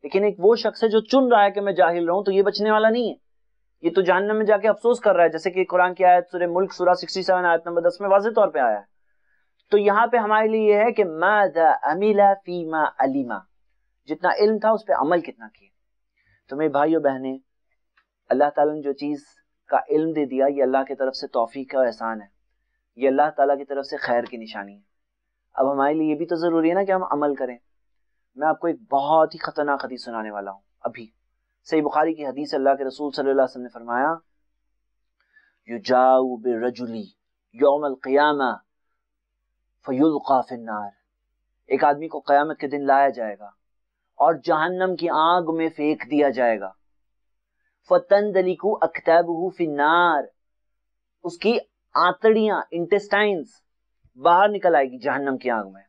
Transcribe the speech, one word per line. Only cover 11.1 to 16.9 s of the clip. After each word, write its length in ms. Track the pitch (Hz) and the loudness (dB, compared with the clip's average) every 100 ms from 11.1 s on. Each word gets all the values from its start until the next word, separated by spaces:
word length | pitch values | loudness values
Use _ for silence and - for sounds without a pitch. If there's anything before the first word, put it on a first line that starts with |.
| 156 180 208 202 165 160 | 0 2 2 2 4 2
अमिला 600 | - 135 165 208 202 202 | 2 -2 0 0 4 4
फीमा 500 | 196 - 180 160 160 | 2 -4 -8 -6 -2
अलिमा, 600 | 151 - 135 135 120 101 - _ _ _ _ _ - | -2 0 -2 -2 -6 -10 -12 _ _ _ _ _ -12
जितना 240 | 156 180 | -4 -2
इल्म 260 | 202 208 220 | 2 2 2
था 140 | 214 | 0
उस 120 | 220 - | 0 0
पे 60 | |
अमल 280 | - 143 175 | -2 2 0
कितना 280 | 143 - 110 | -2 -16 -20
किए। 220 | _ 98 _ _ _ _ _ _ _ _ | _ _ _ _ _ _ _ _ _ _
तो 80 | 135 | -4
मेरे 160 | 156 | -2
भाइयों 300 | 143 151 | 0 0